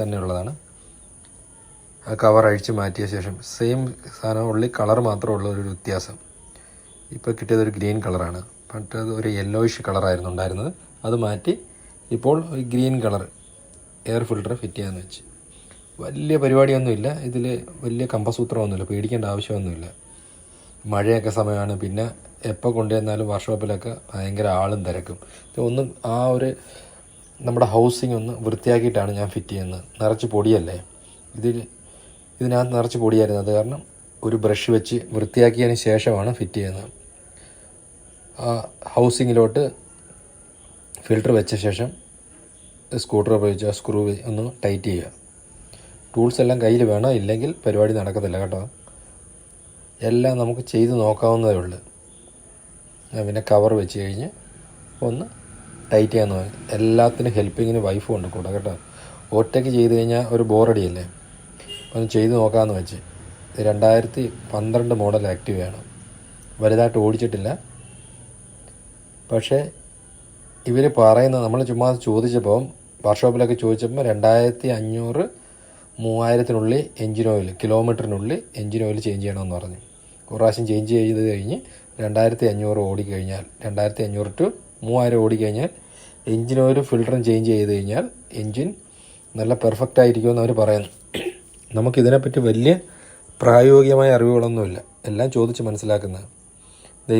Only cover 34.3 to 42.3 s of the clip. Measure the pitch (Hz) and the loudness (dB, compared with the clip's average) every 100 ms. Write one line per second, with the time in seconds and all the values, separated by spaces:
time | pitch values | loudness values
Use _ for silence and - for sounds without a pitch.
34.3 | 113 107 104 - 110 - 120 - 110 110 | 0 0 0 0 0 0 -6 -6 -6 -2
35.3 | 127 120 117 120 117 110 107 123 101 107 | 4 4 4 0 0 0 0 2 0 -2
36.3 | 117 127 113 95 95 - - - - - | -6 -8 -8 -8 -10 -14 -20 -20 -20 -20
37.3 | - - - - - - - - - - | -20 -20 -20 -20 -20 -20 -20 -20 -20 -20
38.3 | - 120 117 - - - - 123 120 123 | -8 -4 -4 -6 -14 -4 2 2 2 2
39.3 | 117 113 143 139 - - - - - - | 4 4 2 -2 -6 -20 -20 -20 -20 -20
40.3 | - - _ - - - - - 110 104 | -20 -20 _ -20 -20 -20 -10 -2 0 2
41.3 | 110 101 104 104 92 123 - - - _ | 2 0 -2 -2 -4 -6 -10 -20 -20 _